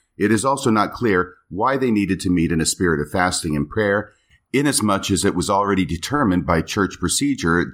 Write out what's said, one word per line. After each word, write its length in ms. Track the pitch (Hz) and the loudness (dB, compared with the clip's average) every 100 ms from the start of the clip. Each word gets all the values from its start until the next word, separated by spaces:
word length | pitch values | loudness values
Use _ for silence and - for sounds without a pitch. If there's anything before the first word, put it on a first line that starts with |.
| _ - | _ -2
It 140 | 104 | 0
is 140 | 110 | 2
also 260 | 131 135 131 | 0 0 2
not 220 | 107 95 | 2 0
clear 420 | - 120 92 90 - - | 0 0 2 0 -6 -12
why 280 | 87 120 135 | -4 0 0
they 140 | 127 | 2
needed 300 | 104 95 90 | 2 0 0
to 100 | 92 | 0
meet 220 | 90 82 | 2 2
in 80 | 82 | 0
a 60 | 78 | -2
spirit 340 | - 90 78 | 0 0 0
of 100 | 73 | -2
fasting 460 | 95 90 - 85 76 | -2 0 -2 -4 -4
and 120 | 73 | -4
prayer, 440 | - 104 101 104 _ _ _ _ | -2 0 0 -2 _ _ _ _
inasmuch 580 | 127 143 - 107 98 98 | 0 0 0 2 0 0
as 140 | 95 | 0
it 100 | 95 | 0
was 140 | 90 87 | 0 0
already 360 | 98 101 98 | 0 2 0
determined 600 | 87 85 - 143 123 90 | 0 -4 -4 -2 2 0
by 160 | 73 85 | 2 0
church 380 | 82 - 95 - | 0 -2 -2 -2
procedure 640 | 87 - 143 135 87 85 - | -4 -2 -2 -2 0 0 0